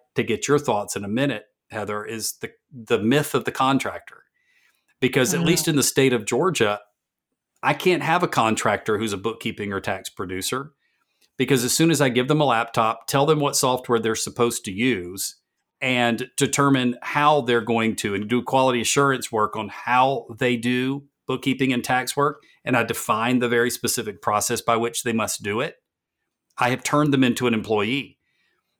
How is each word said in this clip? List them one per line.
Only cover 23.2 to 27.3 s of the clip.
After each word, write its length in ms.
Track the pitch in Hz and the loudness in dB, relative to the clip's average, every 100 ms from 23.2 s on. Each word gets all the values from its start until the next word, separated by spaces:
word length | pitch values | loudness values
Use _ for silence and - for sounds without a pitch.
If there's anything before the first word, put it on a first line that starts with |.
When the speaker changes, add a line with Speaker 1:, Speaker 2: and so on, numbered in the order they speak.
| 117 127 | 0 0
Speaker 1:
the 100 | 123 | 2
very 220 | 120 120 | 2 0
specific 500 | - 117 - 107 98 | -2 -4 -4 -6 -6
process 400 | - 104 - 117 | -2 0 0 -2
by 160 | - 117 | 0 0
which 260 | 117 - | 0 -4
they 120 | 120 | -2
must 280 | 113 104 - | -2 -2 -4
do 180 | 104 107 | -4 -4
it, 160 | 151 - _ _ _ _ _ _ _ - | -4 -8 _ _ _ _ _ _ _ -2
I 120 | 123 | 0
have 160 | 127 | 0
turned 280 | - 147 151 | 0 2 4
them 120 | 135 | 4
into 220 | 131 | 4